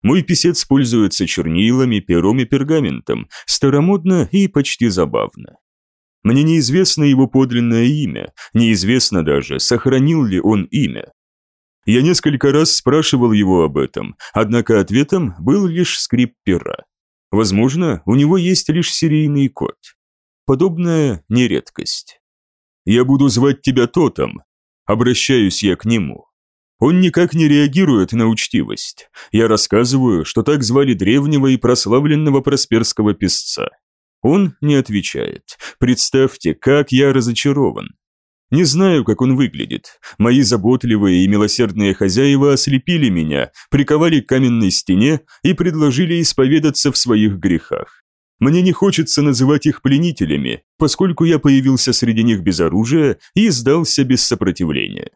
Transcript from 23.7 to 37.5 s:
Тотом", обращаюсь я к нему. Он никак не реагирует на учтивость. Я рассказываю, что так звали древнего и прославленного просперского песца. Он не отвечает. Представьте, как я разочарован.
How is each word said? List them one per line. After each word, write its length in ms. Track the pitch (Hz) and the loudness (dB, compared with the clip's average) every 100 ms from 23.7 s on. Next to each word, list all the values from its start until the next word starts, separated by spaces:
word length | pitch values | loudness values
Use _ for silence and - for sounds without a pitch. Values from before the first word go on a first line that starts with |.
| 131 120 | 0 0
Тотом", 560 | - 147 - 65 50 _ _ _ _ - | 0 -2 -2 -8 -8 _ _ _ _ -6
обращаюсь 800 | 110 120 123 - 131 101 - | 0 0 0 0 2 2 0
я 120 | 101 90 | -2 -2
к 100 | 107 | -2
нему. 420 | 117 78 - _ _ _ _ _ _ | -2 -2 -10 _ _ _ _ _ _
Он 200 | 143 180 | 0 2
никак 340 | 185 170 170 | 2 2 0
не 140 | 156 156 | 2 2
реагирует 640 | 147 143 139 190 117 92 | 4 2 2 2 2 0
на 160 | 113 113 | 0 0
учтивость. 840 | 110 - 110 57 53 - - - - - | 0 -2 -4 -4 -8 -12 -16 -20 -20 -4
Я 160 | 107 113 | 0 2
рассказываю, 760 | 107 - 101 120 135 127 90 78 | 0 0 0 0 0 0 0 -2
что 180 | - | -4
так 180 | 113 147 | -2 -2
звали 300 | 113 131 139 | 0 0 0
древнего 540 | 104 98 131 143 147 135 | 0 0 0 0 0 0
и 100 | 127 | 0
прославленного 840 | 120 123 - 123 147 151 156 139 | 0 0 0 0 2 0 0 0
просперского 720 | 135 135 - 113 113 - 104 | 0 -4 0 0 0 -2 -2
песца. 560 | 101 95 - - - - _ _ _ _ _ | 0 -4 -4 -8 -10 -10 _ _ _ _ _
Он 340 | - 180 190 - | 0 0 0 -2
не 160 | 147 143 | -2 0
отвечает. 840 | 131 104 - 67 50 50 _ - - - | 0 -4 -6 -8 -10 -12 _ -20 -20 -4
Представьте, 720 | 123 123 - 135 135 - 85 | -2 0 0 0 0 0 -6
как 380 | 78 - 143 139 | -2 0 0 2
я 220 | 127 139 | 2 2
разочарован. 800 | 135 120 117 143 | 2 -2 -2 -2